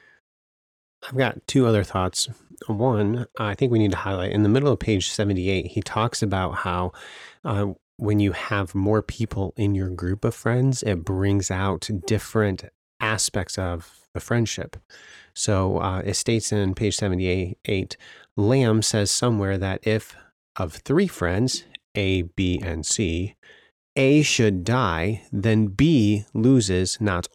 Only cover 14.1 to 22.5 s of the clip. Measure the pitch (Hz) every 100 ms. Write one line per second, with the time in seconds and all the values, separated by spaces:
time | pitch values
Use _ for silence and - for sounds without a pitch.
14.1 | - - 120 110 - - - - - -
15.1 | - - - - 98 92 90 92 92 98
16.1 | 95 - 113 - 107 95 90 107 - 104
17.1 | 92 92 92 92 - - 98 95 - -
18.1 | - - - 104 135 120 110 - 110 98
19.1 | - 123 110 98 98 95 95 - 107 -
20.1 | - _ _ _ - 90 - - 147 190
21.1 | - 87 92 127 - - - _ - 95
22.1 | 92 85 - 92